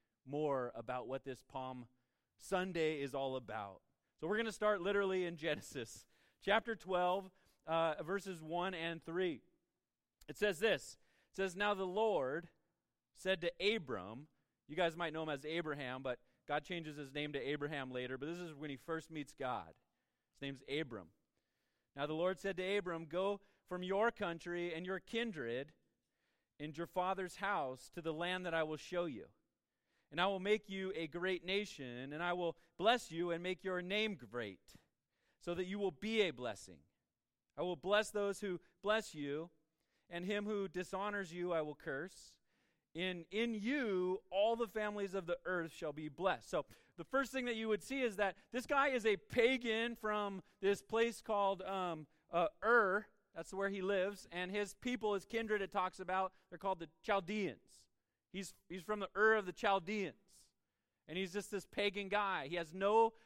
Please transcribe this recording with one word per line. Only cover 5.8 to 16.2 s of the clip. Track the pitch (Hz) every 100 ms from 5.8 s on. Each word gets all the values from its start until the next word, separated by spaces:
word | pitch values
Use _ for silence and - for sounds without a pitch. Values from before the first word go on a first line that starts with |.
| 113 - - _ _ _
chapter | 196 214 233 214
twelve, | 185 180 180 196 185 - _ _ 160
uh, | 165 165 151
verses | 160 196 196 165
one | 156 175 190
and | 175 165 165 -
three. | 175 180 123 - _ _ _ _ _ _ _ -
It | -
says | 208 156
this, | 214 151 - - _ _ _
it | -
says, | 190 180
"Now | 208 190
the | 185
Lord | 196 220 170 131 160 - _ _ _ _ _ _ -
said | 185 190
to | 170 - 196 220
Abram," | 131 104 95 120 156 _ _ _ -
you | 156
guys | 170 165
might | 165
know | 156
him | 156
as | 139 151
Abraham, | 170 156 143 127 131
but | 135 123